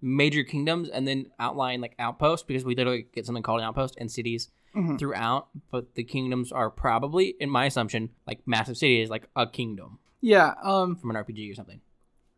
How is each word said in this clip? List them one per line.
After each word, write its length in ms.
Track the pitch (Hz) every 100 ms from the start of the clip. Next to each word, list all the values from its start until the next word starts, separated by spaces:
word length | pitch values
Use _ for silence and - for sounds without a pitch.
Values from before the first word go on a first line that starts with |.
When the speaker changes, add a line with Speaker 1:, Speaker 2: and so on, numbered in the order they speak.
Speaker 1:
major 440 | 127 139 151 147
kingdoms 440 | 131 147 151 170 165
and 180 | 131 135
then 180 | 135 - -
outlying, 420 | 120 139 127 127
like, 140 | 117 -
outposts, 480 | 117 120 151 165 -
because 180 | 127
we 100 | 127 123
literally 300 | 127 120 113
get 140 | 117 117
something 160 | 120
called 180 | 113 113
an 60 | 113
outpost 300 | 123 131 -
and 120 | 117
cities 400 | - 117 117 - _ _
Speaker 2:
Mm-hmm. 220 | 208 165 139
Speaker 1:
throughout, 500 | 139 104 113 135 - 147 -
but 240 | 127 117
the 100 | -
kingdoms 480 | 117 135 131 123 120
are 160 | 135 110
probably, 600 | - 131 113 143 170 190 -
in 80 | 143
my 160 | 123
assumption, 460 | 135 135 107 113 113 - -
like, 200 | 110 -
massive 300 | 110 120 117
cities, 320 | 147 117 113
like, 180 | 110 -
a 120 | 131 120
kingdom. 540 | - 117 98 - - _ -
Speaker 2:
Yeah, 320 | 226 196 151 -
um, 340 | 196 196 180 175
Speaker 1:
From 120 | 120
an 80 | 110
R 80 |
P 80 | 104
G 180 | 107 104
or 40 |
something. 260 | 98 95 - _ _ _ _ _